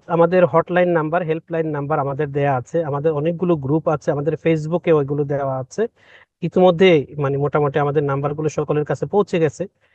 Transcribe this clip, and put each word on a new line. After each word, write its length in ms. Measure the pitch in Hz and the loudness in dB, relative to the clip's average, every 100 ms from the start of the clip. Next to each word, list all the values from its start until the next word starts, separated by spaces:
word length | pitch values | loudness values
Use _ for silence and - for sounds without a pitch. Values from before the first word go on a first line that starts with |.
| - | 4
আমাদের 380 | 165 170 185 175 | 2 4 4 4
হটলাইন 440 | 165 170 180 180 | 2 0 2 2
নাম্বার, 340 | 170 151 170 | 2 0 -2
হেল্পলাইন 440 | 165 160 - 165 160 | -2 -4 -4 -4 -4
নাম্বার 320 | 147 143 151 | -4 -2 -2
আমাদের 320 | 139 139 151 | -2 -4 -4
দেয়া 240 | 143 143 127 | 0 0 0
আছে, 280 | 120 165 | -2 -4
আমাদের 280 | 151 143 156 | -2 -2 -2
অনেকগুলো 440 | 147 156 165 180 165 | 0 -2 -2 0 0
গ্রুপ 320 | 135 156 160 | 0 -2 0
আছে, 240 | 147 - | -2 -2
আমাদের 220 | 143 147 | -2 -2
Facebook-এ 600 | 156 165 160 151 170 175 | -2 0 -2 -2 -2 2
ওইগুলো 300 | 156 139 147 | 2 2 -2
দেওয়া 340 | 143 143 139 131 | -2 -4 -4 -6
আছে। 300 | 131 - 233 _ _ - _ _ | -6 -6 -6 _ _ -20 _ _
ইতিমধ্যে 640 | 165 - 185 165 190 160 127 147 | -4 4 4 6 6 4 2 -4
মানে 200 | 139 139 | -2 -2
মোটামুটি 420 | 143 151 147 147 | 0 0 0 0
আমাদের 240 | 147 147 | 0 0
নাম্বারগুলো 460 | 143 139 147 147 156 | 0 -2 -4 -4 -4
সকলের 360 | - 147 151 147 | -4 -2 -2 -2
কাছে 200 | 143 160 | -4 -2
পৌঁছে 340 | 208 196 180 | -2 0 0
গেছে। 280 | 156 - 185 _ _ | -2 -2 -10 _ _